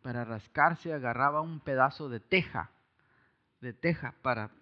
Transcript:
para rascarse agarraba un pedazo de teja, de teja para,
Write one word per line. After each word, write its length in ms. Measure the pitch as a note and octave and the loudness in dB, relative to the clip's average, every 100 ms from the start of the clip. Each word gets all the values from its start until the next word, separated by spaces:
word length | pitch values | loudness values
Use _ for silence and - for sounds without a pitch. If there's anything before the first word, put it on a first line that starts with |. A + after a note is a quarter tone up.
para 240 | B2+ A#2+ A2+ | -6 -6 -6
rascarse 640 | A2 - - D#3 E3 E3+ | -8 -6 4 4 4 -6
agarraba 480 | D3+ B2 A2+ C#3 D3+ | -4 -2 2 2 2
un 200 | D#3+ D#3 | -4 -8
pedazo 500 | C#3+ C3 C3+ - D3 | -2 4 4 2 -8
de 100 | A#2 | -8
teja, 500 | _ F#3 A#2+ G#2+ - _ _ _ _ _ _ _ _ _ | _ 0 0 -6 -8 _ _ _ _ _ _ _ _ _
de 100 | B2 | -14
teja 420 | A2 E3 D#3+ B2 - | -2 -2 -2 -6 -4
para, 300 | C3 A#2 G#2+ _ | -2 -2 -4 _